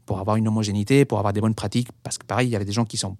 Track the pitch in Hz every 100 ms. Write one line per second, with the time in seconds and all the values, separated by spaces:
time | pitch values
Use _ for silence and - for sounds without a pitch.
0 | - 95 98 110 110 107 104 101 101 139
1 | 139 107 101 104 110 110 104 120 123 -
2 | - - - 104 127 110 101 104 113 110
3 | 98 98